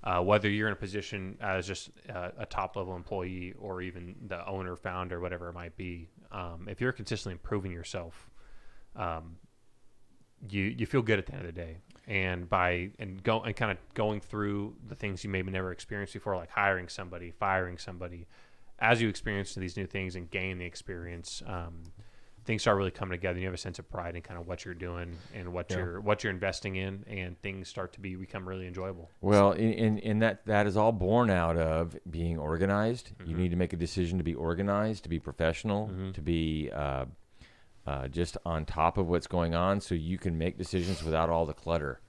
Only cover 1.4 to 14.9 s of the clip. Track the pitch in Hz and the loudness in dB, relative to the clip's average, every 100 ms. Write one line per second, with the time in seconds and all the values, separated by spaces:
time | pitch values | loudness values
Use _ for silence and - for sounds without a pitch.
1.4 | 104 95 90 95 - - - 101 87 - | -2 -2 -2 -6 -8 -16 -10 -8 -8 -8
2.4 | 107 - 95 101 92 90 87 101 92 92 | -6 -4 -4 -4 -6 -6 -6 -4 -4 -6
3.4 | 90 95 101 92 92 90 87 92 104 90 | -8 -10 -8 -6 -8 -8 -14 -14 -10 -8
4.4 | 87 95 92 90 95 90 90 87 87 87 | -6 -6 -6 -6 -6 -4 -4 -4 -4 -6
5.4 | 87 87 87 - 92 85 82 - - 101 | -8 -10 -12 -10 -8 -8 -12 -20 -14 -10
6.4 | 87 85 101 98 127 - 101 107 98 87 | -8 -8 -10 0 0 0 -4 -4 -4 -8
7.4 | - 107 95 87 82 95 85 - - - | -2 -2 -2 -6 -8 -8 -8 -12 -18 -18
8.4 | - - - - - - 90 82 82 85 | -14 -14 -14 -14 -14 -4 -4 -4 -8 -16
9.4 | - _ - - - - - - - _ | -20 _ -20 -20 -20 -20 -20 -20 -20 _
10.4 | 107 101 95 120 110 135 113 104 90 92 | -4 0 0 0 2 2 4 2 2 -8
11.4 | 90 85 85 82 - - - 101 92 90 | -8 -8 -8 -10 -16 -20 -2 0 2 0
12.4 | 87 95 90 87 92 - 104 95 104 113 | 2 4 4 2 -2 -6 -10 -4 2 2
13.4 | 110 104 113 95 - - 107 104 - 104 | 2 0 0 0 -6 0 0 0 -4 -2
14.4 | 104 101 104 - 107 | 0 0 -4 -8 -14